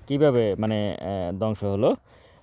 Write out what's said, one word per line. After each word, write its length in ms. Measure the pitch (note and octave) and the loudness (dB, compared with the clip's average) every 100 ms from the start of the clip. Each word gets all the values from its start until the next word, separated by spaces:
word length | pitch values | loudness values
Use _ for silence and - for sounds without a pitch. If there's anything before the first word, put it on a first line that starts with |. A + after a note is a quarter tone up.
| - | -2
কীভাবে 480 | C#3 D3+ B2 G#2+ | 2 4 4 2
মানে, 420 | F#2 A2 G#2+ G#2 - | 0 0 0 -2 -4
আহ, 380 | E2+ G2 F2 F#2+ | -6 -4 -4 -2
ধ্বংস 260 | A2 G#2+ | -2 -2
হলো। 320 | G2+ G2 C#3+ C#4 _ - - _ | -2 0 2 0 _ -20 -20 _